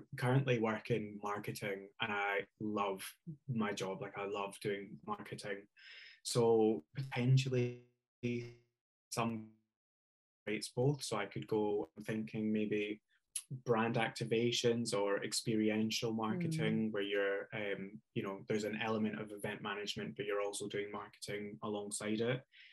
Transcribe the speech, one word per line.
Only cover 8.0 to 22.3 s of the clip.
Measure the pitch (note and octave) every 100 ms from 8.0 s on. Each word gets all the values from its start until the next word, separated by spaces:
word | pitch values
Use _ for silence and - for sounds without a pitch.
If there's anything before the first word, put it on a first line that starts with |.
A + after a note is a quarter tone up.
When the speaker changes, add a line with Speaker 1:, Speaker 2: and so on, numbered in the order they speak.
| _ _ B2 A#2+ - - _ _ _ _ -
Speaker 1:
some | B2 A#2 A2 A2 - _ _ _ _ _ _ _ _
rates | G#2 G#2+ -
both. | B2 C3+ C#3+
So | - G#2+
I |
could | G2 G#2+ -
go, | G#2+ G#2 G#2 - G#2+
I'm |
thinking | G#2+ A2 A2 A2 G#2+
maybe | G#2+ G#2+ G#2+ G#2 G#2+ _ _ _ - - C3+
brand | - A2 A#2
activations | A#2+ A2+ - A2 A2+ A#2+ A#2 A#2+ A#2 A2+
or | G2+ G2+ G2+
experiential | G#2+ - A2+ A2 G#2+ A2 A2 - A#2
marketing | A2 G#2+ F2+ E2 D#3 A2 A2 A2
Speaker 2:
Mm. |
Speaker 1:
where | G#2
you're, | G2+ G2+ G2 G2+ -
um, | A2 G2+ G2 G2 A2 _
you | A#2
know, | G2+ G2 -
there's | G#2+
an | G#2+ A2
element | A2 A2 G#2+ G#2+
of | G#2+
event | G#2 G#2+ G2+
management, | G#2 G2+ G2+ G#2+ G#2
but | -
you're | G#2 G2+
also | G2+ G2+ G#2
doing | G#2 G2+
marketing | G#2 G#2 - - G#2 G#2 G#2+
alongside | G#2+ G#2 G#2 - G#2+ A2
it. | A#2